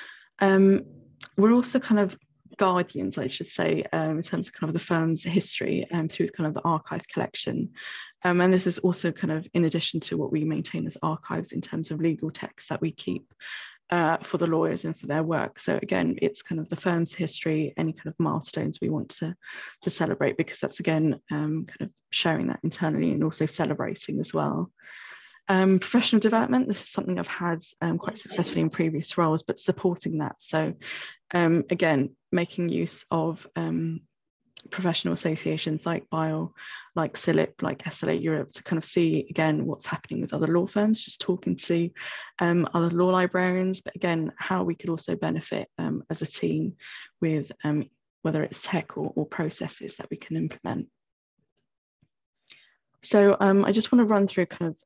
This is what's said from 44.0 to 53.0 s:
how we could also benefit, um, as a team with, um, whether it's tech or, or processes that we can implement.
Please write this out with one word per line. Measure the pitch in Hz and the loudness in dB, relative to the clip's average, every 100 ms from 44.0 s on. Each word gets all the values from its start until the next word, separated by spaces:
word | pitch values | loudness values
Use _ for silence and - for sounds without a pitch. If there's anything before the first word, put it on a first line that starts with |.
| 175 165 156 - | 0 0 -2 -4
how | - 185 | -2 0
we | 180 | 0
could | 170 175 | -2 -4
also | 160 - | -4 -4
benefit, | 170 160 160 - 170 - - | -2 -2 -2 -2 -4 -4 -6
um, | 165 160 - | -4 -4 -6
as | 160 | -6
a | 156 | -6
team | - 165 156 165 - - - - - | -2 -2 0 -4 -6 -14 -18 -18 -4
with, | 165 156 139 - | 0 0 -4 -4
um, | 151 151 - _ _ _ | -2 -2 -2 _ _ _
whether | 160 156 | -2 -2
it's | 147 - | -2 -6
tech | - 175 - - | -4 -2 -2 -6
or, | 156 | -4
or | - | -4
processes | 151 - 160 - 170 - - | -4 -4 -6 -6 -10 -10 -14
that | - - | -14 -12
we | - | -12
can | - 160 | -6 -6
implement. | 160 - - - - _ _ _ _ _ _ _ _ _ _ _ _ _ _ _ - - _ _ _ _ | -6 -8 -8 -6 -8 _ _ _ _ _ _ _ _ _ _ _ _ _ _ _ -20 -20 _ _ _ _